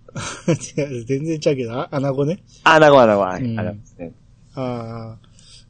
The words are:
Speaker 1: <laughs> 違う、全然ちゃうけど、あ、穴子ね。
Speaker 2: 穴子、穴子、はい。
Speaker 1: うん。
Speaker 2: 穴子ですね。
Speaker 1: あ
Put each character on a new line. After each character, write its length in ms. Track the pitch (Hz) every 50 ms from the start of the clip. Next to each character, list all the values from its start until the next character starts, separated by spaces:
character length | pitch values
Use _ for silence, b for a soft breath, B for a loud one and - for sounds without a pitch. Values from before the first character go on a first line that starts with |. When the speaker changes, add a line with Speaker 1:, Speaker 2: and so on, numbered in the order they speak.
| _ - -
Speaker 1:
<laughs> 640 | - - - - - - - 156 - - - -
違 60 | - 143 143 131 120
う、 40 | 113
全 180 | 117 135 139 156
然 160 | 165 160 151
ち 80 | 151 165
ゃ 60 | 147
う 20 |
け 80 | 131 123
ど、 80 | 110
あ、 160 | 117 131 165 -
穴 220 | 160 139 135 139
子 120 | 135 135 143
ね。 200 | 147 180 - _ _ _ _
Speaker 2:
穴 280 | _ 156 160 156 156 151
子、 100 | 143 135
穴 160 | 120 110 104
子、 40 | 101
は 200 | 98 92 92 90
い。 20 |
Speaker 1:
う 120 | 131 120 113
ん。 40 | 107
Speaker 2:
穴 120 | 104 90
子 60 | 104 104
で 80 | -
す 100 | _ _ -
ね。 140 | 87 82 - _ _ _ _ _ _ _ _
Speaker 1:
あ 640 | 139 131 123 123 120 117 113 113 117 113 113 110 - b b b b b b b b b